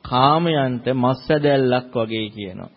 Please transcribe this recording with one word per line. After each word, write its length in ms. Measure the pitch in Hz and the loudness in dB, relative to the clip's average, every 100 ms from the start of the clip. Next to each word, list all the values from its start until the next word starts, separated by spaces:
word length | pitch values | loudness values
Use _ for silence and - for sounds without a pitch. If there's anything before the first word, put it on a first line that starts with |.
කාමයන්ට 840 | - 127 135 156 170 151 131 123 123 | -4 2 4 4 2 0 0 -2 -4
මස් 280 | 131 127 127 | 0 0 0
වැදැල්ලක් 680 | - 156 147 139 131 123 123 | 0 0 2 4 2 0 -2
වගේ 360 | 123 113 113 107 | -4 -4 -4 -6
කියනවා. 420 | 107 98 95 90 | -8 -12 -12 -16